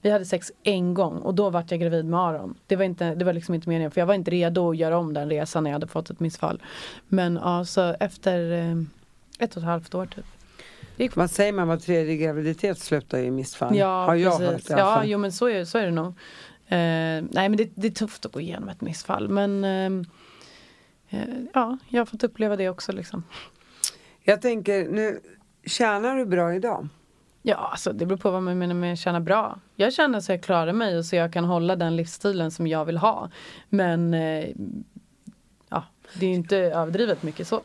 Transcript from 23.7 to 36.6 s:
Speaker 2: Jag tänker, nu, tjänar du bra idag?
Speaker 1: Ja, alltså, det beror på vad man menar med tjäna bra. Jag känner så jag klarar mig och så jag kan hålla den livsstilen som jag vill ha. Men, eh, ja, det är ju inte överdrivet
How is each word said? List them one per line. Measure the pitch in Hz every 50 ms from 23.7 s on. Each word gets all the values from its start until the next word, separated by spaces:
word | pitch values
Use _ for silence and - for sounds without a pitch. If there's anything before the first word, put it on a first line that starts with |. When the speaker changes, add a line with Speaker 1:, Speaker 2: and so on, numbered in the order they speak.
| - - - - - - - - - _ _
Speaker 2:
Jag | - 208 208
tänker, | - 247 233 220 180 196 202 196 175 -
nu, | 175 214 214 214 - - - 85 92 - _ _ _ _ _
tjänar | - - - 247 220 208 202 214 247 269
du | 262 254
bra | 202 180 180 170 170 170
idag? | 190 196 240 196 - - 147 - _ _ _ _ _ _ _ _ _
Speaker 1:
Ja, | _ - 202
alltså, | - - - - - - 185
det | 117 104 165
beror | 175 196 190
på | - 208
vad | 180 185
man | 185 180 180 180
menar | 180 175 175
med | 175 175 175 175 170
tjäna | - 180 175 170
bra. | 170 165 190 220 220 214 - 196 _ _ _
Jag | - 196 240
känner | 262 - 311 285 247 208
så | 185 -
jag | 190 175
klarar | - - 180 170 160 165
mig | 185 226 226 208 180 165
och | 165
så | 165 -
jag | 175 165 165
kan | 165 175 170
hålla | 175 180 170 170 175 185
den | 175 170 165 165
livsstilen | 165 165 165 - - - 202 202 180 165 160
som | 160 - 170
jag | 160 160 156 156
vill | 160 165 165
ha. | 170 220 220 - - 170 - - - - - - - _
Men, | - 196 190 175 165 165 170 170 170
eh, | 165 160 160 160 156 156 - - - 101 - - - - _ _ - _ _ _ _ _ - - _ _ _ _ _ _ _
ja, | - 175 165 - _ _ _ - -
det | 180 190
är | 185
ju | 185
inte | 180 170 170 202
överdrivet | 196